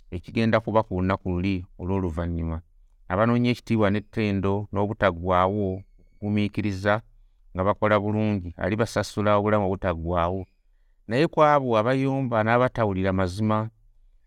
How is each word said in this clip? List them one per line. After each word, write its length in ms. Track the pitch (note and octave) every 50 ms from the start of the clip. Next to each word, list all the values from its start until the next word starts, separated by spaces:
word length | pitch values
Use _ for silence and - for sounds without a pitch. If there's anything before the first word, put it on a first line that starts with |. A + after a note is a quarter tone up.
| - -
Ekigenda 480 | F2+ F2 - - G#2 A2+ A2+ A2+ A2+ A2+
kuba 240 | - A2 G2+ A2 G#2+
ku 160 | - F#2+ F2+
lunaku 300 | F#2 F#2 F#2 - - F#2
luli 360 | F2+ F2 F2+ G2 G2 F2+ F2+ - - -
olw'oluvannyuma. 800 | F2+ F2+ G2 G2 F#2 F2 D#2 E2 E2+ E2+ E2+ E2 E2 E2 D#2+ E2 - _ _ _ - _ _ _ -
Abanoonya 440 | - F#2 F#2+ A2+ A#2 A#2+ A#2+ A#2+ A#2+
ekitiibwa 360 | A#2+ - - - A2+ A2 G#2+ G2
n'ettendo 760 | G2+ G#2+ G2 - - A#2 A2 G#2 G2 G2 F#2 G2 G2 G#2 G#2 -
n'obutaggwaawo 1120 | - G2+ G#2 G2+ G#2+ - G#2 G2 F2 E2+ F2 F#2 F#2 F2+ F#2 F#2+ G2+ G#2+ G2+ F#2+ F#2 G2 G2+ - - - - _
okugumiikiriza 840 | _ - G#2 G#2 G#2+ G#2 G#2 G2+ - - G2+ G#2 G2 F#2 F#2+ G2+ G#2 A2+ - - - - - _ _ _ _ - -
nga 80 | F2+ F#2
bakola 360 | G2+ G2+ - A2 G#2+ G#2+ G#2
bulungi, 520 | G2 G#2 G#2+ G#2+ A2 G#2+ G#2 G2 F2 F2 -
alibasasula 800 | - F2+ F#2 G#2+ G#2 G2 - - G#2 G2+ - - A2 G2+ G#2 G#2 G2+
obulamu 260 | G2+ G#2+ G#2+ G#2 G2+
obutaggwaawo. 760 | F#2 G2 F#2+ - F#2 E2+ E2 D#2+ E2+ F2+ F2 E2+ F2 F#2+ F#2+ F2+ - _ _ _ _ _ _ _ _ _ _ _
Naye 200 | - A2 C3 D#3+
ku 160 | D#3+ - D#3+ D3+
abo 340 | D3 D3 C#3+ C3 B2 A2+
abayomba 680 | G#2+ G#2+ A#2+ C3+ C3+ C3+ C3+ C3+ C3+ C3+ A#2+ A#2+ A2 G#2+
n'abatawulira 680 | A2 A#2+ B2 B2+ B2 - - A2+ G#2 G2 F#2 F#2+ G2
mazima, 580 | F#2 F#2+ F#2+ F2+ F2+ G#2 A2 G#2+ G#2+ G#2+ A2 A2 - _ _ _ _ _ _ _ _ _ _